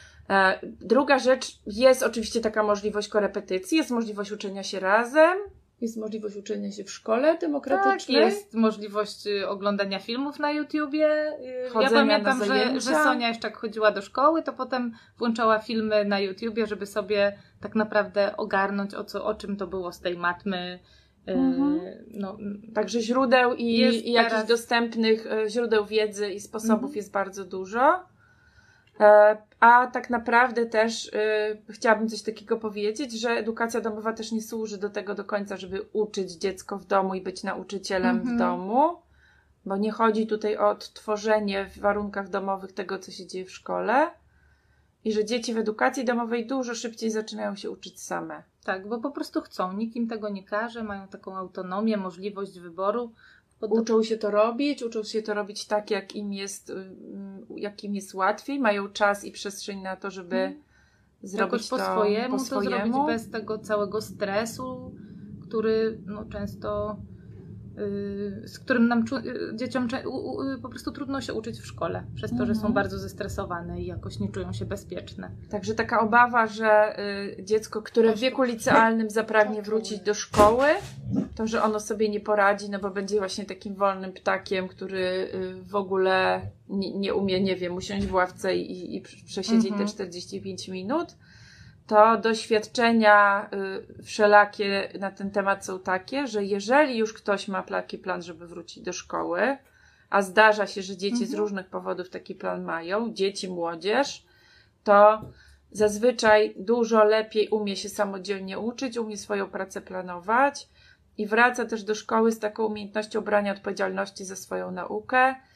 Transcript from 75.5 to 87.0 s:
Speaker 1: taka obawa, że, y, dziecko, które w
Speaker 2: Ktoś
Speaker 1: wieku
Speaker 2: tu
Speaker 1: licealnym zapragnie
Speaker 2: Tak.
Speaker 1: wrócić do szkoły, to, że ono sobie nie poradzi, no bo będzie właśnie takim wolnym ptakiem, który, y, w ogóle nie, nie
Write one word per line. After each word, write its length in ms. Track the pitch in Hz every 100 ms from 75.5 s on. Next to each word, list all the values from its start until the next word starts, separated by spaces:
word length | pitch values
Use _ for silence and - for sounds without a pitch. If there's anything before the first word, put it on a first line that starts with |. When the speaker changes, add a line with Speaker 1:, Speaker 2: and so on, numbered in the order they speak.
| 208 196 226
Speaker 1:
taka 240 | 226 226
obawa, 480 | 220 240 247 240 220
że, 520 | 208 220 214 214 - 202 202 202 -
y, 40 |
dziecko, 380 | 190 214 - 220
które 260 | 220 233 226
w 40 |
Speaker 2:
Ktoś 100 | 208
Speaker 1:
wieku 160 | 254 254
Speaker 2:
tu 60 |
Speaker 1:
licealnym 640 | 247 226 254 214 226 226 214
zapragnie 460 | 220 220 214 208 214
Speaker 2:
Tak. 100 | 202
Speaker 1:
wrócić 340 | 220 - 196
do 140 | 208
szkoły, 520 | 202 - 208 208 240 285 381 - - - - - -
to, 120 | 220
że 160 | 226
ono 160 | 220 214
sobie 300 | 214 214 220
nie 100 | 208
poradzi, 500 | 208 208 196 202 208
no 100 | 196
bo 100 | 202
będzie 280 | 196 196 208
właśnie 260 | 190 208 196
takim 300 | 190 202 196
wolnym 360 | 196 190 190
ptakiem, 540 | 185 196 190 - 190 185
który, 320 | - 190 190 185 185 -
y, 300 | 185 185 185
w 120 | 185 202
ogóle 640 | 190 190 190 185 185 185 101 - -
nie, 240 | 196 196
nie 160 | 196